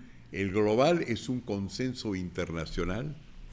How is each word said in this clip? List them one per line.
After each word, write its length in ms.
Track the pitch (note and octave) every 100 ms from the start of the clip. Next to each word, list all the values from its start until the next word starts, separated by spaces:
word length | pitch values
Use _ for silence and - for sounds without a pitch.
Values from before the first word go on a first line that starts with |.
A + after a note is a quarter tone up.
| - - -
El 180 | - G2
global 520 | G2 G#2 A2 D3 E3+ -
es 220 | G#2+ -
un 120 | B2+
consenso 760 | B2 G2+ G2 - B2+ B2 A2 F#2+
internacional 1000 | F2+ F2+ E2 E2 D#2 - F2 G2 D3 C#3+ - - -